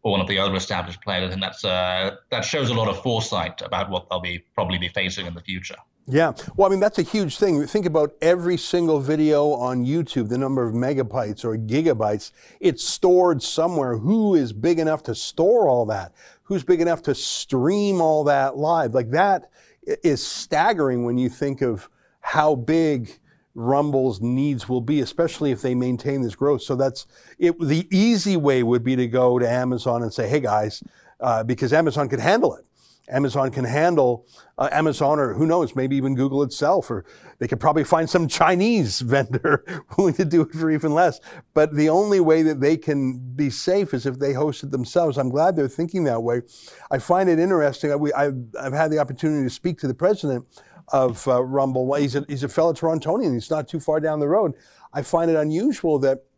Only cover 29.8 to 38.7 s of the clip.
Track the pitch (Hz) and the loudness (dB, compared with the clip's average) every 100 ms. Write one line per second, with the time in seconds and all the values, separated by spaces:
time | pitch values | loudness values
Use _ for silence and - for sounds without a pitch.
29.8 | 127 120 117 - 107 147 120 107 107 - | -2 -2 -4 -4 -2 0 2 0 0 -6
30.8 | - _ _ _ 123 113 113 123 127 151 | -18 _ _ _ -2 0 0 -2 2 2
31.8 | 160 143 139 135 117 220 160 - - _ | 2 0 -2 -2 2 2 2 -2 -18 _
32.8 | _ _ _ 127 139 117 131 131 123 139 | _ _ _ -2 0 0 -2 -2 -2 2
33.8 | 170 170 127 117 _ - - - 135 147 | 2 4 2 0 _ -20 -18 -4 0 2
34.8 | 160 127 143 151 131 101 156 170 135 131 | 0 2 2 2 0 0 2 2 0 -2
35.8 | 131 139 135 131 135 135 139 - 147 185 | -2 0 0 0 0 0 -2 0 2 2
36.8 | - 107 - - - - 117 127 156 160 | 0 -8 -8 -20 -20 -8 -4 0 2 2
37.8 | 143 165 165 185 160 - 165 180 214 | 2 2 2 0 0 2 2 4 2